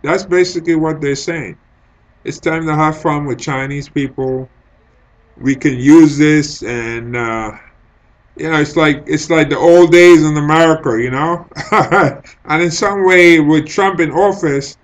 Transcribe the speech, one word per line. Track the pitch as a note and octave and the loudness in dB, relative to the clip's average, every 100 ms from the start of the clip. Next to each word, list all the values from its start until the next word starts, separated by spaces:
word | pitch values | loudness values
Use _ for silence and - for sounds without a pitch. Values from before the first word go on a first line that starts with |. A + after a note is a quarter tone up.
That's | C#3 F#3 | -4 -6
basically | G3 F3+ F3+ F3 E3 D#3+ | -2 -2 0 -2 -2 -2
what | D#3+ D3+ | -2 -4
they're | C#3+ | -6
saying. | C#3 - E3 G#2+ - _ _ _ _ _ _ | -6 -6 -8 -10 -16 _ _ _ _ _ _
It's | - C#3+ | -14 -8
time | E3+ D#3+ D#3+ | -6 -4 -4
to | |
have | D#3 D#3 D#3 | -2 -2 -2
fun | E3+ D3 D3 | -4 -4 -6
with | A#2+ | -8
Chinese | - C3+ C3+ C#3+ C3+ | -6 -6 -6 -10 -8
people. | D3 C3+ - C3 C3 C3 _ _ _ _ _ _ _ _ _ | -6 -6 -6 -6 -6 -10 _ _ _ _ _ _ _ _ _
We | C3 | -4
can | C3 D3+ B2+ | -2 -2 0
use | C3 D#3+ D#3 C#3 | 6 6 6 4
this | D3+ D3+ C#3 - | 2 2 -2 -8
and, | A2 A#2+ A#2 A#2 A#2 A#2+ | -10 -8 -8 -8 -8 -8
uh, | A#2 A2+ A2 - - _ _ _ _ _ _ - | -6 -6 -8 -12 -20 _ _ _ _ _ _ -12
you | D#3 | -4
know, | D#3 | -2
it's | D3 E3+ | 0 0
like, | D#3 D3 - | 0 -2 -4
it's | D#3 - | -6 -2
like | D#3+ D3+ | 0 0
the | C#3 | 2
old | E3+ E3+ E3+ | 4 6 6
days | F3 F3 E3+ | 6 8 6
in | D#3 D3+ | 4 -2
America, | D3 D#3+ E3 D#3+ D3 A2+ | 0 2 2 0 -2 -4
you | B2 | -4
know? | C3 D#3 F3 - - - | -4 -4 -4 -8 -16 -4
<laughs> | G#3 C#3 G#3 D3 - - _ | -2 0 0 0 -4 -20 _
And | - D3+ | -6 -2
in | F3 | -2
some | D#3+ G#3 G3+ | -2 -4 0
way, | F#3 F#3 F3 E3 | 2 4 6 4
with | D3 D#3 D3+ | 4 0 -2
Trump | - G3 F3+ | -2 -2 -2
in | D#3+ | -4
office | D3 G3+ G3 E3 C#3 C#3 - | 0 0 0 -4 -4 -6 -18